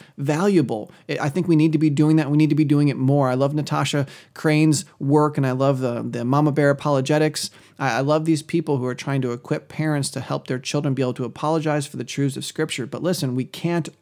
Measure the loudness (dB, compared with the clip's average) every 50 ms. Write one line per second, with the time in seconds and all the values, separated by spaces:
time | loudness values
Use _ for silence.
0 | -16 -18 _ -8 -4 -2 0 0 2 2 4 4 2 2 -2 -6 -8 -10 -16 -16
1 | _ -8 -6 -4 -4 -2 -2 -2 0 2 4 4 4 4 2 2 2 2 2 2
2 | 4 4 4 4 2 2 2 4 4 4 4 2 2 4 4 4 4 2 2 2
3 | 2 2 4 4 2 2 2 2 0 0 0 -2 -4 -2 -2 -2 -2 0 0 -2
4 | -2 -4 -6 -18 -20 _ -10 -4 0 2 4 4 4 4 4 2 0 -6 -12 -8
5 | -2 2 4 4 4 4 2 0 -2 0 0 0 2 2 2 0 0 -2 -4 -4
6 | -6 -6 -6 -4 -2 0 2 2 2 2 2 2 2 2 2 2 0 0 0 0
7 | 2 2 2 2 2 0 0 -4 -8 -10 -12 -16 -20 -20 _ -4 -2 -2 0 0
8 | 2 2 2 2 2 2 0 0 -2 -2 -4 -4 -2 -2 -2 -2 -2 -4 -6 -6
9 | -6 -4 -2 -2 -2 -2 -4 -6 -4 -6 -6 -6 -6 -10 -6 -4 -2 -2 0 -2
10 | -2 -4 -6 -8 -8 -6 -6 -6 -4 -4 -6 -6 -4 -4 -4 -2 -2 0 0 0
11 | -2 -2 -2 -4 -6 -8 -8 -6 -2 -2 0 0 0 0 -2 -2 -2 -6 -8 -10
12 | -10 -8 -4 -2 -2 -2 -2 -4 -8 -8 -6 -4 -4 -4 -4 -6 -8 -8 -8 -6
13 | -2 -2 -2 -2 -2 -4 -2 -4 -6 -6 -8 -6 -4 -2 -2 -2 -2 -4 -8 _